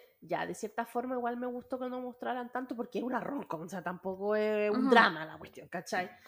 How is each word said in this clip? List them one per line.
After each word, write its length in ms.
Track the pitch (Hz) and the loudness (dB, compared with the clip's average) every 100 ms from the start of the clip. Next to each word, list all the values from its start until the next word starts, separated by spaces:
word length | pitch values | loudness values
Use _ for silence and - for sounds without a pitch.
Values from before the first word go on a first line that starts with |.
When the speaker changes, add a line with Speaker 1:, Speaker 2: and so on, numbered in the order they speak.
| - _ | -14 _
Speaker 1:
ya, 260 | 160 165 170 | -4 -2 -2
de 80 | |
cierta 320 | 180 214 - 233 | -4 -6 -6 -4
forma 300 | 240 254 254 | -4 -2 -2
igual 200 | 240 240 | -2 -2
me 100 | 247 | -4
gustó 320 | 247 240 254 | -6 -6 -6
que 100 | 254 | -4
no 100 | 254 | -6
mostraran 500 | 247 240 233 247 240 | -8 -6 -4 -4 -4
tanto 240 | 247 262 233 | -6 -6 -6
porque 220 | 233 - | -6 -4
es 60 | |
una 160 | 240 247 | -2 -2
rom-com, 420 | 180 285 - 156 | -2 -4 -6 -6
o 60 | 170 | -6
sea, 140 | 190 | -6
tampoco 540 | 175 180 190 185 202 214 | -6 -6 -6 -4 0 2
es 340 | 214 214 208 | 2 2 2
un 80 | 233 | 2
Speaker 2:
Ujú. 100 | 269 | 8
Speaker 1:
drama 380 | 233 220 160 156 | 10 10 6 -6
la 120 | 156 | -10
cuestión, 300 | - - - | -16 -16 -10
¿cachai? 420 | 175 - 202 180 - | -8 -4 -2 -2 -8